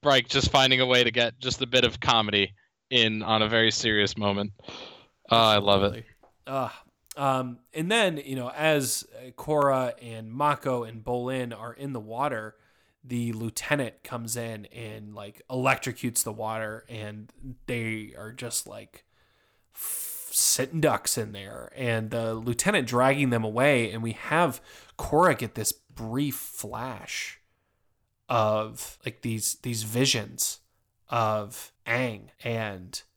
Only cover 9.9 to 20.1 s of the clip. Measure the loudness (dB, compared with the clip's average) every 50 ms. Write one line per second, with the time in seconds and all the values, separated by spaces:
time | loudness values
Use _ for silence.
9.9 | -4 -6 -10 -12 -12 -12 -12 -10 -4 0 2 2 2 2 0 -2 -2 -2 -2 -6
10.9 | -10 -12 -8 -6 -4 -4 -4 -4 -4 -4 -4 -6 -8 -12 -12 -14 -14 -10 -10 -8
11.9 | -8 -8 -8 -10 -6 -4 -2 -2 -2 -4 -8 -10 -16 _ _ _ _ _ _ _
12.9 | _ _ _ -6 -4 -2 -2 -2 -4 -4 -4 -6 -6 -6 -2 0 0 0 0 -4
13.9 | -6 _ _ -12 -10 -10 -6 -6 -6 -6 -6 -8 -8 -12 -14 -16 -16 -14 -14 -12
14.9 | -12 -14 -14 -16 -14 -14 -16 -16 -18 -20 -14 _ -4 0 2 2 2 2 0 -6
15.9 | -6 -4 -6 -4 -2 -2 -4 -4 -4 -6 -6 -6 -4 -4 -6 -6 -8 -10 -14 _
16.9 | -12 -10 -10 -10 -12 -14 -16 -18 _ _ -14 -14 -14 _ -8 -6 -4 -4 -2 -4
17.9 | -4 -6 -8 -12 -14 -16 -16 -16 -12 -12 -10 -6 -6 -6 -6 -6 -14 -16 -16 -18
18.9 | _ -20 _ _ _ _ _ _ _ _ _ _ _ _ _ _ _ -12 -10 -8
19.9 | -8 -8 -8 -10